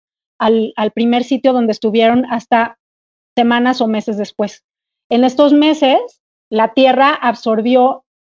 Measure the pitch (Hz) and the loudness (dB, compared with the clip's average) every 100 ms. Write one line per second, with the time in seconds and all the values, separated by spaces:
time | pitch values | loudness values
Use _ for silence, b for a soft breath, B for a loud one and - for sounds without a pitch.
0 | _ _ _ - 220 226 220 - 214 - | _ _ _ -6 0 0 -2 -4 -6 -2
1 | 233 240 247 262 262 254 226 208 220 226 | -2 -2 -2 -2 0 0 -2 -2 -2 0
2 | 226 247 247 240 - 233 233 - _ _ | 2 0 -2 -6 -2 0 -2 -8 _ _
3 | _ _ _ - 233 240 247 254 226 214 | _ _ _ -2 0 2 0 -2 -2 -4
4 | 214 208 202 - 208 - _ _ _ _ | -6 -8 -8 -6 -8 -8 _ _ _ _
5 | - 233 254 254 294 294 302 302 269 320 | -4 0 0 2 4 4 2 2 2 0
6 | 494 _ _ _ - 214 220 240 262 254 | -2 _ _ _ -8 -2 -2 2 2 4
7 | 269 302 240 226 233 220 226 254 254 262 | 2 0 -4 -4 -4 -2 0 2 2 0
8 | _ _ _ | _ _ _